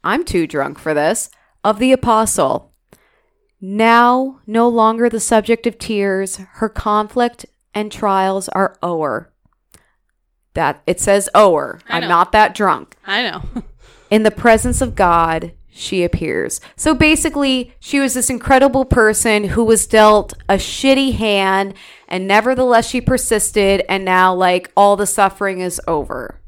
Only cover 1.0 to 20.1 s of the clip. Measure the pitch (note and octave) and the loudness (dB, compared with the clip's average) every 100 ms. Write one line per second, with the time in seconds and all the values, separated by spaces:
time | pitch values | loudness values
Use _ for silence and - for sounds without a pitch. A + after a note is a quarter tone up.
1 | D#3 A#3 - _ _ _ G#3 G#3 B3+ C4 | 0 -2 -8 _ _ _ -2 0 2 2
2 | A#3+ A3 A3 - C#3+ - _ _ _ _ | 2 0 0 0 -2 -2 _ _ _ _
3 | _ _ _ _ _ _ F#3+ G3+ A3+ A#3 | _ _ _ _ _ _ -8 0 4 4
4 | A#3+ B3+ C4+ C4 - A3+ A#3+ A#3 A3 A3+ | 4 2 -2 -8 -4 0 2 4 2 2
5 | A#3+ A3+ - A3 G#3 A3+ A#3+ - - G#3 | -2 -2 0 0 2 -2 -2 -6 -6 -4
6 | G3 F#3+ F#3+ - F#3+ - A3 - G#3+ G#3 | -2 -2 -6 -10 -16 -6 -6 -4 -2 -2
7 | G#3 B3+ A#3+ A#3+ - _ _ G#3 G#3+ - | -2 -2 -2 -4 -20 _ _ -10 -8 -6
8 | G#3+ F#3+ F#3+ G3 F#3+ - G3 _ F3 E3+ | -2 0 0 -4 -4 -2 -4 _ -8 -4
9 | D3 A2 E3+ _ _ _ _ _ _ _ | -4 -6 -10 _ _ _ _ _ _ _
10 | _ _ _ _ _ - D3 - - F3+ | _ _ _ _ _ -4 -4 -4 -6 -2
11 | - G3+ G3 - G#3 D#3 C3+ - - E3 | 0 0 2 4 4 2 -2 -12 -8 -6
12 | E3 E3+ F#3 G#3+ G#3+ G3 G3 D3 - _ | 0 0 2 2 2 2 -2 -2 -6 _
13 | - G3+ A#3 - - B3 - - - _ | -6 -4 -4 -8 -10 -12 -14 -20 -20 _
14 | _ G#3+ G#3+ G#3+ A#3+ A3 B3 A#3+ B3+ - | _ 2 2 2 2 4 2 -2 -4 0
15 | F3+ E3+ E3 D#3+ E3+ - - - - F#3+ | 2 2 0 -2 -8 -18 -20 -16 -6 -4
16 | F3 - D#3+ F2+ C#2 - - - D#4 D#4+ | -2 -4 -4 -6 -6 -10 -14 -6 -2 2
17 | D#4 D#4 D#4+ C#4+ C#4 C4 B3 - - C#4 | 2 2 -2 -2 -2 -2 -6 -16 -4 -2
18 | C4+ B3+ A#3+ B3 - C4 C#4 C4+ C4 B3+ | -2 -2 -4 -6 0 4 4 2 0 2
19 | G#3+ G#3+ A#3 G#3 G3+ G#3 A3+ A3 - A3 | 2 2 0 0 0 0 2 2 4 6
20 | G#3+ | 6